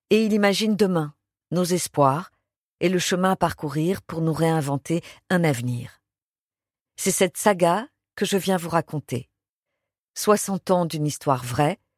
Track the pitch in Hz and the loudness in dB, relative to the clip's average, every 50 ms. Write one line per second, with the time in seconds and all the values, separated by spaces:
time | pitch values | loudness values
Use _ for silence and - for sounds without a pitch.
0 | _ - 208 214 226 220 208 214 208 202 196 185 214 214 220 180 214 190 185 170 | _ 0 2 2 2 2 2 2 2 2 2 2 0 0 2 2 2 2 2 0
1 | 151 147 - _ _ _ _ _ _ - 151 175 185 160 180 175 - - - - | -2 -4 -8 _ _ _ _ _ _ -6 -2 -2 0 0 0 -2 -2 -4 0 2
2 | 143 135 135 156 185 - _ _ _ _ _ _ _ _ _ - - 175 185 175 | 4 4 4 0 -4 -10 _ _ _ _ _ _ _ _ _ -2 -2 0 0 0
3 | 165 - 196 175 185 190 190 - - 165 - - - 151 135 151 156 170 196 185 | 0 0 -2 0 2 2 2 2 0 -2 -2 -2 -8 -6 -4 -2 -2 -2 -2 -4
4 | - - - 160 165 160 156 143 160 165 160 160 147 139 139 139 - - 165 170 | -6 -10 -6 -2 -2 0 0 2 2 2 2 2 0 -2 -4 -4 -4 -2 -4 -4
5 | - - - _ _ - 185 180 170 156 143 120 120 123 123 120 117 - - _ | -4 -8 -20 _ _ -2 0 2 2 2 0 0 -2 -4 -4 -6 -8 -12 -18 _
6 | _ _ _ _ _ _ _ _ _ _ _ _ _ _ _ _ _ _ _ - | _ _ _ _ _ _ _ _ _ _ _ _ _ _ _ _ _ _ _ -6
7 | - 190 185 - 202 180 - - - 220 208 175 180 170 170 196 233 302 _ _ | -4 -2 0 2 0 0 0 0 0 2 2 4 4 2 2 2 -2 -6 _ _
8 | _ _ - - 208 190 - 196 165 185 190 180 165 170 156 170 151 - - 151 | _ _ -8 -6 -4 -2 -2 -2 0 0 -2 -2 -2 -2 -2 -2 -2 -2 -6 -8
9 | - - - 120 127 _ _ _ _ _ _ _ _ _ _ _ _ _ _ _ | -8 -6 -8 -8 -8 _ _ _ _ _ _ _ _ _ _ _ _ _ _ _
10 | _ _ - - - - 214 208 - - 196 180 - - 190 180 175 160 - 160 | _ _ -12 -4 2 2 2 2 2 -2 -6 -4 0 0 2 2 2 0 -2 -2
11 | 151 151 139 - - 151 139 123 123 123 123 120 147 147 185 - _ _ _ | -2 -2 -4 -4 -2 -2 -2 -2 -2 -6 -2 0 0 0 0 -4 _ _ _